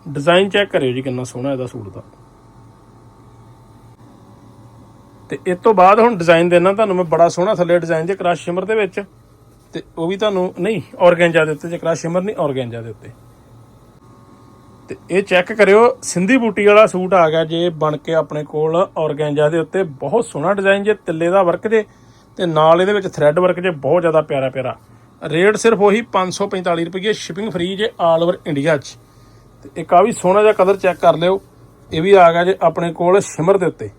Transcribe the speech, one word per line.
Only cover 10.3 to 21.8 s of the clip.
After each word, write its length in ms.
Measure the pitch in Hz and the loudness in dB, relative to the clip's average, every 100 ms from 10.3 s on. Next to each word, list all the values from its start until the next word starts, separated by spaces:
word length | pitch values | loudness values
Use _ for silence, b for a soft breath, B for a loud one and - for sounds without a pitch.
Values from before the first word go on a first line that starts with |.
| 185 180 - | -2 -4 -4
ਨਹੀਂ, 220 | 190 196 - - | -4 -4 -8 2
ਔਰਗੈਂਜਾ 460 | 175 170 175 160 156 | 4 4 2 2 0
ਦੇ 60 | |
ਉੱਤੇ 180 | 147 165 | -4 -8
ਜੇ, 80 | 170 | -8
ਕ੍ਰਸ਼ 240 | 165 165 | -4 -4
ਸ਼ਿਮਰ 200 | 165 180 | -4 -4
ਨਹੀਂ, 140 | 196 202 | -4 -6
ਔਰਗੈਂਜਾ 460 | 151 131 120 117 | -4 -4 -8 -10
ਦੇ 80 | 113 | -14
ਉੱਤੇ। 200 | 104 - - - _ _ - - - _ _ - - - - - - - - - | -16 -20 -20 -20 _ _ -20 -20 -20 _ _ -20 -20 -20 -20 -20 -20 -20 -20 -18
ਤੇ 80 | - - | -18 -4
ਇਹ 140 | 185 | -4
ਚੈੱਕ 300 | 196 180 180 | -2 -4 -4
ਕਰਿਓ, 440 | 214 190 208 240 - | 0 4 6 4 0
ਸਿੰਧੀ 360 | - 175 190 262 | -8 -4 0 0
ਬੂਟੀ 280 | 233 208 202 | 0 0 4
ਵਾਲਾ 200 | 208 220 | 6 4
ਸੂਟ 280 | 185 185 | 2 0
ਆ 160 | 190 160 | 2 2
ਗਿਆ 160 | 160 160 | 0 -2
ਜੇ 240 | 165 175 | -2 -4
ਬਣ 280 | 156 156 147 | -2 -4 -4
ਕੇ 160 | - | -4
ਆਪਣੇ 300 | 160 151 151 | -2 -2 -8
ਕੋਲ 440 | 147 139 156 170 196 175 | -8 -4 -2 0 -2 -2
ਔਰਗੈਂਜਾ 520 | 156 147 151 147 151 | -6 -4 -4 0 0
ਦੇ 80 | 165 | 0
ਉੱਤੇ। 260 | 156 185 | -4 -4
ਬਹੁਤ 420 | 180 135 139 226 - | -4 -6 -4 -2 -2
ਸੋਹਣਾ 280 | 147 165 | -4 -2
ਡਿਜ਼ਾਈਨ 300 | 202 196 196 | 0 0 0
ਜੇ, 100 | 202 | 0
ਤਿੱਲੇ 360 | 214 - 160 170 | -4 -4 -4 0
ਦਾ 140 | 190 | 2
ਵਰਕ 240 | 180 170 220 | 2 -2 -2
ਜੇ 160 | 220 | -2